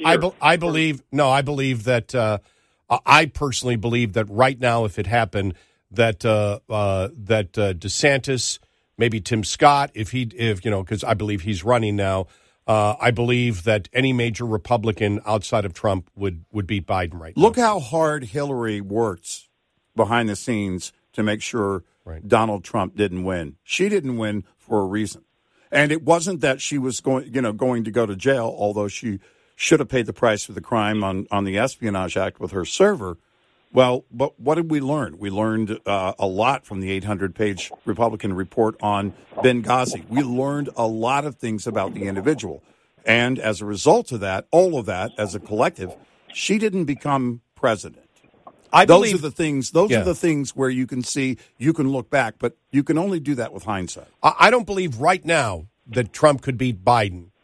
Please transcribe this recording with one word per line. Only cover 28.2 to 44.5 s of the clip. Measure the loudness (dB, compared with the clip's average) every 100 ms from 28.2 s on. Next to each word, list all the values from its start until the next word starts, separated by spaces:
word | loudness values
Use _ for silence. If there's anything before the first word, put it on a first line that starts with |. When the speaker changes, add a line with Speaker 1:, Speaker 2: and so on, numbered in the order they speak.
| 0 0 0 -2
Speaker 3:
although | -2 -2 -4
she | -6 -8 -8 _ _ _ -6
should | 4 4
have | 4
paid | -2
the | -2
price | 0 2 0
for | -4
the | -12
crime | -4 -2 0 0
on, | -2 -4 -4
on | -4
the | -2 -2
Espionage | -2 -2 -4 -4 -4 -2
Act | -4 -6
with | -8
her | -6 -6
server. | 2 2 2 -6 -10 _ _ _ _ _
Well, | 4 4 2 -6
but | -4 -4 _
what | 0 0
did | 0
we | -2
learn? | 0 -2 -4 -6
We | -6
learned, | -2 0 0 -2 -6 -4
uh, | -2 -2 -2
a | -2
lot | 2 0 0 -4
from | -8
the | -4
eight | -4
hundred | -4 -4 -4
page | -2 -2 -2 -10 -10 -8
Republican | -2 -2 -2 -4
report | -4 -4 0 -2 0
on | -2 -2 -2 -8 -16 0
Benghazi. | 2 2 0 0 0 -6 -6
We | -4
learned | -2 -2 -2 -4 -6 -2
a | -2
lot | 0 0 0
of | -2 -8
things | -6 -6 -4
about | -4 -4
the | -4 -6
individual. | -2 0 0 -4 -12 _ _ _ _ 0
And | 2 2 0
as | -2 -4
a |
result | -6 0 4 4 2
of | -6
that, | -4 -4 2